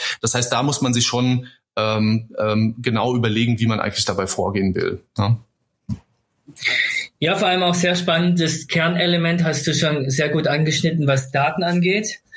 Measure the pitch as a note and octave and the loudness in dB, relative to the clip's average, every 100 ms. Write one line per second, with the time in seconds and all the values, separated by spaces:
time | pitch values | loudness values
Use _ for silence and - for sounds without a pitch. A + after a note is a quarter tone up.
0 | - - A#2 A#2+ B2 A#2+ C#3+ C#3+ B2+ B2 | -8 -4 -2 0 0 0 0 0 0 0
1 | A#2 A#2+ B2+ B2+ B2+ - _ - G#2+ G#2+ | 0 0 0 0 -4 -18 _ -4 -2 0
2 | G#2+ A2 - - G#2+ G#2+ A2 A2+ A#2+ A2 | 2 0 -2 -4 0 2 0 0 -2 0
3 | A#2 B2 A2+ G#2+ A#2 A2 A2+ G#2+ G2+ - | 0 0 0 2 0 2 2 0 -2 -2
4 | - F#2+ F#2 - F#2 G2 F#2+ F2 F2 F2+ | -2 -2 -2 -2 -2 0 0 0 -2 -4
5 | _ - G2+ A2+ - _ _ _ - - | _ -4 0 0 -4 _ _ _ -12 -12
6 | _ _ _ _ - - - - - - | _ _ _ _ -18 -6 -2 -2 -2 -2
7 | - - D3+ G3 F#3+ F3+ F3+ F3 F3+ F3 | -6 -2 0 2 2 2 0 2 0 0
8 | - E3 F3 F3 E3 - - E3 E3 F3 | 0 2 2 2 2 -2 -2 0 0 0
9 | F3 F3 E3 F3 E3 C#3 - C3+ D#3+ D3 | 0 2 0 2 0 0 0 0 2 0
10 | C3+ C3+ D3+ D#3 D3 D3 D#3 D#3 E3 D#3+ | 0 0 0 0 0 0 0 0 0 0
11 | C#3+ C3+ - C#3 D3 D#3 F3 F3 F3 G#3 | 2 0 0 0 0 0 -2 0 2 0
12 | A3 - _ | -2 -8 _